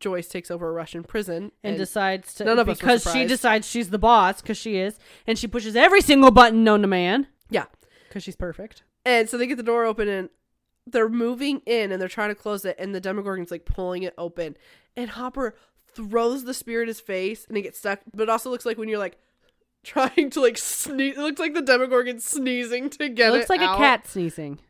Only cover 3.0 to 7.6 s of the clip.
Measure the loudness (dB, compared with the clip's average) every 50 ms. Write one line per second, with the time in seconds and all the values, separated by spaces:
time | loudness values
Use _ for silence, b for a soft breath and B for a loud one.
3 | 2 0 0 0 0 0 -2 0 2 2 2 2 0 -4 -6 -6 -4 -4 -2 2
4 | 4 6 6 6 6 4 0 -4 -8 -10 -8 -8 -6 -6 -4 -4 -4 -4 -8 _
5 | b b b b b -4 -4 -4 -4 -6 -6 -6 -6 -2 2 6 6 8 8 6
6 | 6 6 8 10 10 10 12 10 10 10 8 4 6 6 6 6 4 2 2 2
7 | 2 0 0 -2 -2 _ _ _ _ -6 -4 -4